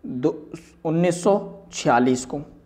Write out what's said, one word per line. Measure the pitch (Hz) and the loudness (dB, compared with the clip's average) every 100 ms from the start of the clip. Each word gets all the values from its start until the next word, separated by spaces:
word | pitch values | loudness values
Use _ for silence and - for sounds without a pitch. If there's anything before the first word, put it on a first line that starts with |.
| - | -10
दो, | 127 147 170 - - - _ | -2 -2 -2 -14 -18 -20 _
उन्नीस | 160 165 170 170 | -4 0 2 2
सौ | 214 196 - - - | 2 2 0 -16 -14
छियालीस | - 156 120 127 127 | -4 2 4 4 0
को। | - 147 147 - | -2 -10 -12 -20